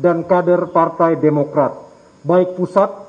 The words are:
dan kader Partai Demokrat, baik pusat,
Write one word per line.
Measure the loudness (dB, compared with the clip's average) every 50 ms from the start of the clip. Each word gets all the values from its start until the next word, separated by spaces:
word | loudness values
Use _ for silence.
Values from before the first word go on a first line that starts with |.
dan | 0 0 0 0 0 0
kader | 0 0 2 2 0 0 0 0
Partai | 0 0 0 0 0 0 0 0 2 2
Demokrat, | 0 0 2 0 -2 -2 0 0 0 -2 -2 -8 -18 -20 -20 -20 -20 -20 _ _ -4
baik | 0 2 2 2 0 -2 -6
pusat, | -6 -2 0 0 0 0 -2 -8 -20